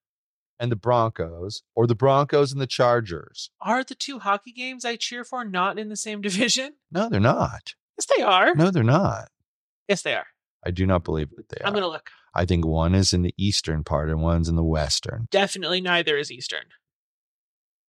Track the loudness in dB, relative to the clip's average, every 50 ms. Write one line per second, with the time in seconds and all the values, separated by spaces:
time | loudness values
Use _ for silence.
0 | _ _ _ _ _ _ _ _ _ _ _ -6 -4 -4 -4 -2 0 2 2 2
1 | 2 0 -2 -4 -8 -8 -8 -10 -10 -10 -10 -12 -16 _ _ 2 2 2 4 4
2 | 4 4 4 4 4 4 4 2 2 2 0 -4 -6 -4 0 2 4 4 4 2
3 | 0 -2 -8 -12 -12 -14 -16 -16 -16 -16 _ -8 -4 -4 -2 -2 -4 -6 -10 -12
4 | -10 -10 -10 -6 -4 -2 -2 -2 -4 -8 -16 -12 -12 -12 -10 -8 -8 -8 -6 -6
5 | -8 -8 -8 -10 -12 -10 -10 -8 -8 -4 -2 -2 -2 -2 -2 -4 -8 -8 -8 -10
6 | -10 -8 -8 -6 -4 -4 -2 0 0 0 0 0 -2 -6 -10 _ _ _ -4 -2
7 | -2 0 2 4 4 4 4 2 0 -2 -4 -8 -16 -18 -20 _ _ _ _ -6
8 | -2 0 2 2 4 4 4 6 6 6 4 4 4 4 4 4 4 4 4 4
9 | 2 0 -2 -4 -10 -14 _ _ _ _ _ _ _ _ _ _ _ -2 -2 -2
10 | -2 -2 -4 -4 -4 -8 _ _ _ _ _ _ -6 -4 -2 0 2 4 2 2
11 | 2 0 -2 -2 -4 -6 -8 -14 -18 _ -12 -6 -4 -2 -2 -2 -2 -2 -4 -8
12 | -12 -16 -20 _ _ _ -2 0 2 2 2 2 2 2 2 2 2 2 4 4
13 | 4 2 2 2 0 0 -2 -2 -2 -2 0 -2 -2 -2 -4 -4 -2 -2 -2 -2
14 | -2 -2 -2 0 2 2 2 2 2 2 0 0 0 0 0 0 0 -2 -2 -4
15 | -4 -6 -8 -8 -6 -4 -2 0 0 -2 -2 -6 -6 -4 -4 -2 0 0 0 0
16 | 2 0 0 -2 -2 -6 -10 -12 -12 -10 -10 -10 -12 -14 _ _ _ _ _ _
17 | _ _ _ _ _ _ _ _ _ _ _ _ _ _ _ _ _ _